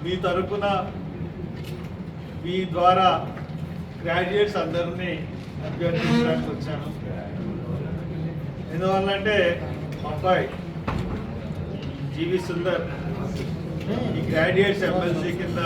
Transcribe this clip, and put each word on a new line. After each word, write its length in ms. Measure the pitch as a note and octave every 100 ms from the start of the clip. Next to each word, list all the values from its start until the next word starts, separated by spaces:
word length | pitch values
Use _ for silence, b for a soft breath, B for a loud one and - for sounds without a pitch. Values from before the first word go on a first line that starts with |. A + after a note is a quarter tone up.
మీ 80 | D#3 F3+
తరపున, 420 | F3+ F3 F#3+ G3+ G3+ F#3+ F#3 - - - - - D#3+ - - - - - - - - -
మీ 120 | F3 F#3 F3+
ద్వారా 340 | E3+ F3+ F#3+ F#3 - C#3+ - - - - - - -
గ్రాడ్యుయేట్స్ 560 | E3+ F3 F#3 G3+ G3+ F#3
అందరినీ 480 | D#3+ E3+ E3+ F3+ F3+ D#3+ - - - - -
అభ్యర్థించడానికి 800 | - E3+ E3+ A#3 - A#3+ A#3+ -
వచ్చాను. 340 | - - - - - - - - - F3+ - - - - - - D#3+ D#3+ D#3 - - -
ఎందువల్లంటే 640 | E3 F#3 F#3+ G3 G3 G#3 G3+ F3 E3+ - - - -
మా 80 | -
అబ్బాయి 360 | D3 F#3 F3+ - - E3+ E3 - - F3+ - - - - - - - - - C#3+
జీవి 260 | D3+ E3+ F#3 F3+
సుందర్ 360 | F3 F3+ F3 - - D#3+ - - - - - - - - A#3 A#3+ D#3+
ఈ 40 | D3
గ్రాడ్యుయేట్స్ 560 | D#3+ F3 F3+ G3 - F#3
ఎంఎల్సీ 420 | F#3 F3 D#3 F3 -
కింద 200 | - -